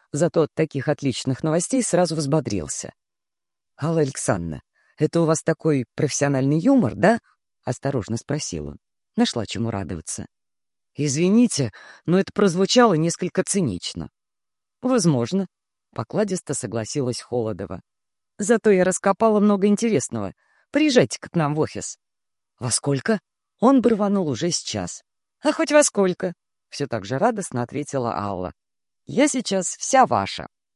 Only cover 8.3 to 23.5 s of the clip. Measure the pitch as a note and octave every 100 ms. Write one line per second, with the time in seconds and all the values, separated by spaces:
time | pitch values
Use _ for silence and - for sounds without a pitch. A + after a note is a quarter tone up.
8.3 | D3+ - E2 D2 D2 _ _ _ - A#3+
9.3 | A#2+ G2 G2 A#2 G2 F#2+ E2+ - - -
10.3 | _ _ _ _ _ _ - D3 C3+ F3+
11.3 | A3 A#3+ - A#2 - - - - F#3 F#3+
12.3 | - G3+ E3+ G3 B3 A#3 D#3 E3 - F3
13.3 | - - G3+ D3 F2+ - F2+ D2 _ _
14.3 | _ _ _ _ _ B3+ B3+ E3+ C3 A#2
15.3 | F#3+ F#3 _ _ _ _ - A2+ E3 G#3
16.3 | F#3 - C#3 G#2 A2+ G#2+ D3 B2 A#2 -
17.3 | B2 A2 G2 G2+ F#2 - _ _ _ _
18.3 | - G3+ A3+ A3 F#3 F3+ F3+ G3 F#3+ A3+
19.3 | G#3 G#3 G3+ G#3 G3+ A#3 E3 - A2+ G2
20.3 | - _ _ _ - D4+ A#3 C3+ - -
21.3 | F3 D3 D3+ C#3+ G2+ - - _ _ _
22.3 | _ _ _ B2+ - - C#3 - G#3+ -
23.3 | _ _